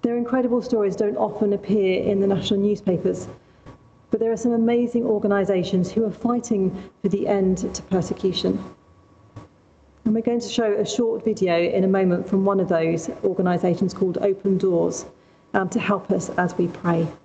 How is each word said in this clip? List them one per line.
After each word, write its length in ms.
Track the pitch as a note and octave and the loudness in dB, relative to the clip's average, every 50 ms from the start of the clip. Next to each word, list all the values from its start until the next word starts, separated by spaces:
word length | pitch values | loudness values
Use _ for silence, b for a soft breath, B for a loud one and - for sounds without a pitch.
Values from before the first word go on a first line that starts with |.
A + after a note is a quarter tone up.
Their 160 | - A#3 A#3 A#3+ | -2 -2 -2 -2
incredible 420 | A#3+ A#3+ B3+ C4 B3 A#3+ A#3 B3 | -2 -2 0 0 0 0 0 0
stories 340 | - - A#3+ A3 G#3 G3 F3+ | 0 0 0 0 0 0 0
don't 220 | - G#3+ G#3 - | 0 -2 -2 0
often 380 | - A3 G#3 G#3 - G#3+ G3+ G3+ | 0 -2 -2 0 -2 0 0 0
appear 480 | G3 - - G3 G#3+ G3 F#3 F#3 - | -2 -2 0 0 2 2 2 2 0
in 180 | - - G3+ G3 | 0 0 2 2
the 60 | G3 | 2
national 340 | G3 G3 E3+ - - G#3+ G3 | 2 2 0 0 0 0 2
newspapers, 680 | G3+ G#3 G#3 G3+ - F#3+ F3+ D#3+ - F3+ D3+ - - - - - B B B B B B - - - - _ _ _ _ | 2 0 0 0 0 -2 -2 0 0 -2 -2 -2 -8 -12 -16 -18 B B B B B B -20 -20 -20 -20 _ _ _ _
but 100 | - G#3+ | -2 0
there 100 | A3+ A3+ | 0 0
are 60 | A3+ | 0
some 160 | - - A#3+ | 0 0 0
amazing 540 | A#3 A3+ A3+ A3+ A#3+ A#3+ A#3+ A#3 - A#3+ A#3 | 2 2 2 2 2 2 0 2 0 0 0
organisations 840 | - G#3+ G#3 - G#3 G3+ G3+ F#3+ F#3 G3 F#3 F3 - - F#3 F3 - | 2 0 2 2 2 2 2 2 2 2 0 0 0 0 0 0 0
who 140 | - A3 A3+ | 0 0 0
are 60 | G#3 | 0
fighting 600 | - - - A#3 A#3+ A#3+ A#3 - A3 G3 F#3+ F#3 F#3 F#3+ B B B _ | -2 -4 -2 0 0 0 0 0 0 2 2 0 -2 -4 B B B _
for 80 | - G3 | -2 0
the 180 | E3+ G3+ - | 0 0 0
end 480 | - G3+ G3 F#3+ F#3 F#3 F3 F#3 - - | 0 2 2 4 2 2 0 -2 -6 -6
to 80 | - - | -10 -6
persecution. 800 | - F#3+ F#3 E3 - F3+ - - F#3+ F3+ - - F#3 G3 G#3 - - - _ _ _ - _ _ _ _ _ - - _ - - - _ _ _ _ _ _ _ _ _ _ _ | -2 -2 -2 0 -2 -6 -2 -2 -2 -2 0 -2 -2 -2 -2 -6 -12 -18 _ _ _ -20 _ _ _ _ _ -20 -20 _ -20 -20 -20 _ _ _ _ _ _ _ _ _ _ _
And 100 | A3+ G#3+ | 0 0
we're 60 | A3+ | 0
going 200 | A3+ A#3+ A#3+ A#3+ | 0 0 0 0
to 80 | A#3 - | -2 -4
show 260 | - - A#3 G#3+ G3+ | -2 0 2 2 2
a 100 | G#3+ G#3 | 0 -2
short 400 | G3+ - - A#3+ A3+ A3+ - - | -2 0 0 0 0 0 0 -2
video 340 | A3 G#3+ G#3+ F#3+ F3+ E3+ E3+ | -2 0 0 2 2 4 2
in 260 | F3 - - F#3+ F#3 | 2 2 2 2 2
a 40 | F#3+ | 2
moment 400 | F#3+ G3 F#3+ F#3 F3 F3 F3+ - | 4 4 4 2 2 0 -2 0
from 160 | - F#3+ F#3+ | 0 2 2
one 160 | G3 G3 G3 | 2 2 2
of 80 | F#3 F#3+ | 2 2
those 400 | F#3 E3 E3 E3 E3 E3 - - - - - | 2 2 2 0 0 -2 -4 -8 -10 -4 -2
organisations 720 | G3 F#3 - F#3 F3+ F3 E3+ - F3+ E3+ - G3 F#3 - | -2 0 0 0 0 0 2 2 0 0 2 0 -2 0
called 240 | - G3 F#3 F3 - | -2 -2 -2 -2 0
Open 400 | - G3+ F#3+ G3 - G3 F#3+ F3 | 0 0 -2 0 0 0 0 2
Doors, 480 | - F#3+ F3 E3 E3 F3+ - - - - B B B B B B B B - | 2 2 2 2 0 0 -2 -6 -12 -14 B B B B B B B B 0
um, 160 | G3+ F#3+ F3+ | 0 0 0
to 100 | - A#3 | -4 -4
help 300 | - - G#3 F#3 F#3+ - | 0 0 -2 -2 0 -2
us 180 | G3 F3+ - - - | -2 -2 -2 -4 -2
as 200 | - F3+ F3 - - | 0 -2 0 0 -2
we 100 | F3+ E3+ | -2 -2
pray. 380 | - - - F3 E3+ E3 E3+ D#3 - - | -2 -4 -2 0 0 0 0 -2 -6 -12